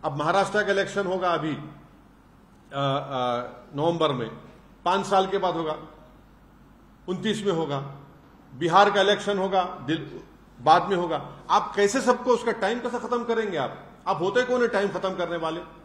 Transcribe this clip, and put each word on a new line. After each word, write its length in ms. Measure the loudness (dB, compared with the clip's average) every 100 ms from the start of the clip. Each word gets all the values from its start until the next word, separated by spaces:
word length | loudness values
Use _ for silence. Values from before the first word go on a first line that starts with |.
अब 120 | -4 -2
महाराष्ट्र 480 | 2 2 2 0
का 80 | 2
election 340 | 0 0 -2 -2
होगा 220 | 0 0
अभी, 240 | 0 -2
अ, 100 | -6 -10 -18 -20 -20 -20 -20 -20 -20 -20 -20 -12
अ, 80 | -4 0 0 -2 -2 0 -2 -4 -12 -12 -2
नवंबर 360 | 0 2 2
में, 160 | 0 -4 -8 -18 -20 -20 -6
पांच 220 | 0 0 2
साल 200 | 2 2
के 120 | 0
बाद 160 | 0
होगा, 240 | -2 -4 -6 -10 -20 -20 -20 -20 -20 -20 -20 -20 -20 -20 -20 -8
उनतीस 360 | -4 0 0
में 80 | 0
होगा, 440 | 0 0 -2 -6 -14 -20 -20 -20 -20 -20 -4
बिहार 320 | 4 6 6
का 100 | 6
election 380 | 4 2 0 -2
होगा, 260 | 0 0 -2 -6 -4
दिल-, 440 | -4 -4 -14 -18 -20 -20 -4
बाद 280 | 6 6 6
में 80 | -2
होगा। 420 | 0 -4 -6 -16 2
आप 240 | 2 2 0
कैसे 240 | 2 2
सबको 300 | 2 0 2
उसका 220 | 0 0
time 280 | -2 -2 -2
कैसे 180 | -4 -6
खत्म 260 | -4 -4
करेंगे 320 | -2 -2 -2 -2
आप? 300 | -4 -6 -18 -12 -4
आप 160 | -2
होते 200 | 2 2
कौन 200 | 2 2
है 60 | 2
time 200 | 2 0
खत्म 260 | -2 -4
करने 220 | -4 -4 -2
वाले? 240 | -4 -6 -10 -20